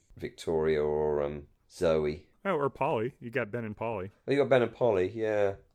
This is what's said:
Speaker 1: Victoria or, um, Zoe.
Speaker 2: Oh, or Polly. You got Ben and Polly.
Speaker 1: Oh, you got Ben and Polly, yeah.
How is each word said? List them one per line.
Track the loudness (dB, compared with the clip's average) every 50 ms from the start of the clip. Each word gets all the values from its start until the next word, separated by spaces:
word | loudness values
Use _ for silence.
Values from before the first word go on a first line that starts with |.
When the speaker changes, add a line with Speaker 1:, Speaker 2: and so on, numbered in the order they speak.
| _ _ -16
Speaker 1:
Victoria | -12 -12 -12 -12 -8 -4 -2 0 2 2 2 2 2 0
or, | 0 0 0 0 0 0 0 -2
um, | -2 -6 -8 -12 -16 _ _ _ _
Zoe. | -6 -2 0 2 2 2 0 -2 -4 -6 -12 _ _ _ -4
Speaker 2:
Oh, | -2 -2
or | 0 -2 -2
Polly. | -2 -2 -2 -2 0 -2 -2 -4 -8 -10
You | -12 -6
got | -4 -4 -4 -4
Ben | -6 -8 -6
and | -6 -8
Polly. | -6 -6 -6 -6 -6 -8 -10 _ _ -4
Speaker 1:
Oh, | 0
you | 2 2
got | 4 6
Ben | 6 4 4
and | 2 0
Polly, | 0 2 2 4 4 2 0 -2
yeah. | -2 -2 0 2 2 2 0 0 -4 -12 _